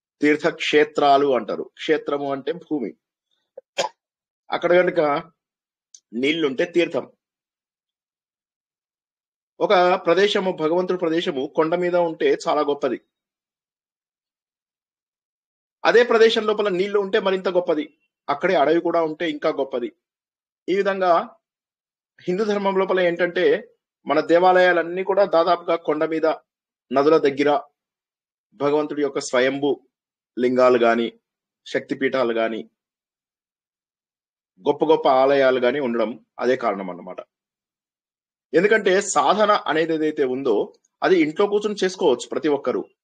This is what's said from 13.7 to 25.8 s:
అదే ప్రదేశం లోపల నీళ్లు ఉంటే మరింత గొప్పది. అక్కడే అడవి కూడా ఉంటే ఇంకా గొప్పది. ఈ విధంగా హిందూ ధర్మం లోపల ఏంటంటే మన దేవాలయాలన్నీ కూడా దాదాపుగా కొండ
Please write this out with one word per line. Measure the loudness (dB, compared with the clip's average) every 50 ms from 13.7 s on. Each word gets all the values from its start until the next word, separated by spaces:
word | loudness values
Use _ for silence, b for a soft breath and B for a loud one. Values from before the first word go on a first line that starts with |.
| _ _ _ _ _ _ _ _ _ _ _ _ _ _ _ _ _ _ _ _ _ _ _ _ _ _ _ _ _ _ _ _ _ _ _ _ _ _ _ _ _ _ 0
అదే | 4 4 4 4
ప్రదేశం | 4 4 6 6 4 4 2 -2
లోపల | -2 -2 0 0 -2
నీళ్లు | 0 -2 -2 0 0 -2
ఉంటే | -2 0 -2 -2
మరింత | 0 0 -2 -2 -2 0
గొప్పది. | 0 0 0 0 -2 -2 -4 -8 _ _ _ _ _ _ _ -6
అక్కడే | -6 -2 0 0 2
అడవి | 2 4 4 2 2
కూడా | 0 0 0 0 -2
ఉంటే | -2 -4 -6 -6 -6
ఇంకా | -6 -4 -4 -4
గొప్పది. | -2 -2 -6 -6 -6 -6 -8 -8 -10 _ _ _ _ _ _ _ _ _ _ _ _ _ -6 -4
ఈ | -2
విధంగా | -2 -2 -2 -2 0 2 2 2 2 0 -4 -12 _ _ _ _ _ _ _ _ _ _ _ _ _ _ _ _ _ -8
హిందూ | -6 -4 -4 -2
ధర్మం | -2 -2 -2 -2 -2 0
లోపల | 0 0 0 0 0
ఏంటంటే | 0 0 0 0 -2 -2 -2 0 2 2 2 0 -4 -10 _ _ _ _ _ _ -6
మన | -2 -2 0
దేవాలయాలన్నీ | 2 2 2 4 6 6 6 6 4 4 2 2 -2 -4 -6 -6 -4
కూడా | -2 2 2 2
దాదాపుగా | 2 2 2 2 2 0 0 0 -4 -4
కొండ | -4